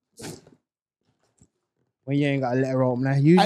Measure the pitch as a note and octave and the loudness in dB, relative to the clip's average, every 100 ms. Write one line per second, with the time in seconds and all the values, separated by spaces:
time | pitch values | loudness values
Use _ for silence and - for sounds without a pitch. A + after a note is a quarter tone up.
0 | _ - - - - _ _ _ _ _ | _ -20 -18 -18 -20 _ _ _ _ _
1 | _ _ _ _ _ _ _ _ _ _ | _ _ _ _ _ _ _ _ _ _
2 | - C#3+ C#3+ C#3 B2+ B2+ C3+ C3 B2+ B2 | -6 -2 -2 -2 -2 -2 -2 0 -2 -2
3 | C3+ C#3 C#3+ F3+ | -2 2 4 4